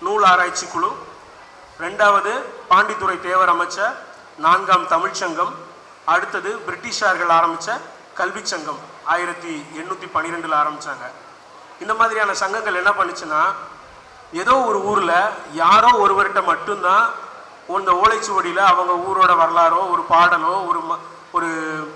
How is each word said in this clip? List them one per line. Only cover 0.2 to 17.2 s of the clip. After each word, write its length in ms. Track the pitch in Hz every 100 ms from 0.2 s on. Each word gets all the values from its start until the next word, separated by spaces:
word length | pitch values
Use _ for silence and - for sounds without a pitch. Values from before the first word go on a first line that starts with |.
ஆராய்ச்சி 440 | 190 180 180 180 -
குழு, 300 | 165 170 - - - - - - - - -
ரெண்டாவது 640 | 170 202 208 196 190 247 - - -
பாண்டித்துரை 500 | 185 208 202 190 175
தேவர் 280 | 175 185 180
அமைச்ச 460 | 170 175 196 220 254 - - - -
நான்காம் 500 | 160 185 190 180 170
தமிழ்ச்சங்கம், 640 | 165 170 - 180 160 175 - - - - -
அடுத்தது 520 | - 175 196 196 185 220
பிரிட்டிஷார்கள் 720 | 180 180 233 - 202 180 175
ஆரம்பிச்ச 520 | 165 170 165 208 240 - - -
கல்விச் 320 | - 180 202 -
சங்கம் 320 | 180 151 143 - -
ஆயிரத்தி 600 | 151 170 175 170 170 151 143
எண்ணூத்தி 340 | 156 180 180 180
பன்னிரெண்டுல 400 | 160 165 170 165
ஆரம்பிச்சாங்க. 520 | 151 151 147 151 127 123 - - - - - - -
இந்த 140 | 208
மாதிரியான 400 | 220 226 220 202
சங்கங்கள் 400 | 185 196 220 214
என்ன 160 | 180 196
பண்ணுச்சுன்னா, 520 | 202 180 185 165 156 185 - - - - - - - -
ஏதோ 280 | 165 208 269
ஒரு 220 | 220 202
ஊர்ல 480 | 196 202 170 175 214 - -
யாரோ 360 | 156 165 214 233
ஒருவர்கிட்ட 560 | 233 196 196 190 196
மட்டும்தான் 680 | 180 165 208 196 180 202 226 -